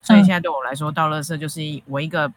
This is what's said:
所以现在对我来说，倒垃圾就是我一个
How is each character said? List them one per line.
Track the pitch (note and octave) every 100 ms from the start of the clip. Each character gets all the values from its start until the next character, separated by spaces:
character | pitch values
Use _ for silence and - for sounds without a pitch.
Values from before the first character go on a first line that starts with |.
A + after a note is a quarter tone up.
| -
所 | G#3+
以 |
现 | F#3+
在 | F3+
对 | E3+
我 | C#3+
来 | B2+
说， | C3+ D3+
倒 | D3+ D#3
垃 | D#3
圾 | D3 D#3+
就 | D#3
是 | E3 D3+ C#3+
我 | - C#3
一 | D#3
个 | E3+ C#3+